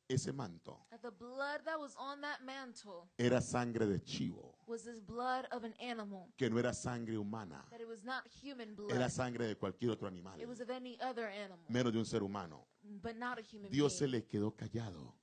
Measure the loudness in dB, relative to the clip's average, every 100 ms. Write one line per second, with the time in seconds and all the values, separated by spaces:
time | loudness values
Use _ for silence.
0 | -2 0 0 -2 -4 -6 -14 -16 -16 -12
1 | -10 -10 -10 -4 -2 -2 -2 -2 -2 -6
2 | -8 -4 -4 -4 -6 -8 -8 -12 -10 -12
3 | -10 2 4 6 4 0 2 4 4 4
4 | 0 -2 0 -2 -10 -16 -8 -8 -6 -10
5 | -8 -2 2 2 0 -4 -4 -6 -4 -4
6 | -4 -6 -8 0 4 6 4 4 0 0
7 | 0 0 0 -2 -4 -10 -12 -10 -8 -8
8 | -4 -4 -4 -12 -10 -8 -8 -6 0 4
9 | 4 2 0 2 0 2 -2 2 2 2
10 | 0 -6 -10 -8 -8 -6 -4 -4 -6 -4
11 | -2 -2 -4 -4 -8 -10 0 4 6 6
12 | 4 2 2 0 -4 -8 -18 _ -14 -8
13 | -6 -4 -4 -4 -6 -10 0 6 6 6
14 | 2 2 2 2 2 2 -4 -2 -4 -6
15 | -12 -14